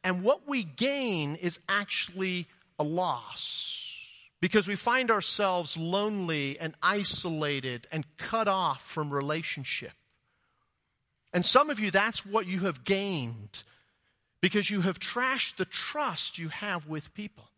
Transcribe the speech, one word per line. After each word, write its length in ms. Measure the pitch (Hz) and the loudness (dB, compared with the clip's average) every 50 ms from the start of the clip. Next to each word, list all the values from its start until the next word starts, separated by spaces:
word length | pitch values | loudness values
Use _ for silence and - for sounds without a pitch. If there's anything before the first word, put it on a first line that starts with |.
| - | 2
And 180 | 185 185 180 | 0 0 2
what 240 | 190 226 294 285 - | 4 2 2 2 0
we 160 | 294 277 254 | -2 -2 -2
gain 720 | 196 156 131 - 233 277 277 285 262 233 196 160 147 143 151 | -2 -4 -2 0 0 0 2 0 0 0 0 0 0 -2 -4
is 240 | 165 180 175 160 - _ - | -2 -2 -4 -4 -4 _ 0
actually 800 | 196 208 208 - - - - - 175 190 190 185 180 180 165 _ - _ _ _ _ - | 0 0 0 -2 -4 -4 -4 -4 -4 -4 -2 -2 -2 -4 -4 _ -14 _ _ _ _ -4
a 60 | 151 | -2
loss 1120 | 151 160 180 185 170 135 120 - - - - - - - - - - - - - - - - - - - - - - _ _ | 0 0 0 0 0 0 -2 -6 -10 -8 -6 -6 -6 -4 -6 -6 -6 -8 -8 -10 -12 -14 -14 -18 -20 -20 -20 -20 -20 _ _
because 280 | 170 180 - 214 170 185 | -2 4 4 4 4 4
we 80 | 202 | -4
find 340 | 185 - 240 240 262 262 226 | -2 2 2 2 4 4 4
ourselves 680 | 220 220 - - - - 208 190 185 175 170 147 - | 2 2 4 0 2 2 2 2 2 2 0 -2 -4
lonely 800 | 165 165 170 180 202 208 214 214 202 180 165 160 147 139 135 139 - | -2 -2 0 2 2 2 0 0 -2 0 0 0 0 0 -2 -4 -4
and 180 | 165 160 - _ | -8 -8 -6 _
isolated 1040 | - 180 202 208 196 - - - - 175 160 151 151 147 143 135 127 131 123 120 - - | 2 2 2 2 2 2 2 2 0 -2 -2 0 0 0 0 -2 -2 -4 -6 -6 -8 -6
and 160 | 160 160 143 - _ | -6 -6 -6 -6 _
cut 300 | - - - - 226 220 | -12 -6 -2 0 2 2
off 380 | 208 190 190 180 156 135 - - | 2 2 4 2 2 0 -2 -8
from 280 | - - 160 151 147 | -8 -4 -4 -4 0
relationship. 840 | 139 143 139 143 151 165 156 - - 147 131 - - - 123 - - _ _ _ _ _ _ _ _ _ _ _ _ _ _ _ _ _ _ _ _ _ _ _ _ _ _ _ | 0 -2 0 0 -2 -2 -2 -6 -6 -6 -6 -6 -6 -6 -8 -12 -16 _ _ _ _ _ _ _ _ _ _ _ _ _ _ _ _ _ _ _ _ _ _ _ _ _ _ _
And 120 | - 180 170 | 2 4 6
some 240 | - - 262 302 302 | 8 8 8 8 6
of 120 | 277 208 | 2 0
you, 100 | 214 196 | 0 2
that's 340 | 175 196 208 226 220 - - | 4 4 2 4 0 -4 -4
what 220 | 196 202 220 196 | 0 0 0 0
you 140 | 180 185 185 | 2 0 0
have 240 | 185 190 151 127 120 | 0 0 -2 -2 0
gained 800 | - 196 190 202 202 185 151 123 117 113 107 101 101 - - - _ - _ _ _ _ _ _ _ _ _ _ _ _ _ | 0 0 2 2 -2 -2 -2 -2 -4 -6 -10 -12 -14 -14 -16 -16 _ -20 _ _ _ _ _ _ _ _ _ _ _ _ _
because 300 | - 180 - 208 202 - | 0 2 2 2 2 2
you 120 | 208 196 | 2 2
have 180 | 175 196 180 - | 2 2 0 0
trashed 560 | - - - 240 254 262 269 254 - - - | -4 -2 0 0 2 2 2 0 -2 -4 -2
the 80 | - 185 | -4 -4
trust 720 | - - - - - - 302 294 247 170 - - - - 170 | -2 -2 -4 -4 -2 -2 -2 -2 0 0 -2 -4 -4 -4 -6
you 100 | 165 156 | -8 -8
have 380 | - - 208 208 185 175 147 | -6 -6 -4 -4 -4 -4 -4
with 260 | 151 156 156 151 - | -6 -6 -6 -6 -10
people. 380 | _ - 208 202 _ - - _ _ | _ -12 -12 -12 _ -18 -20 _ _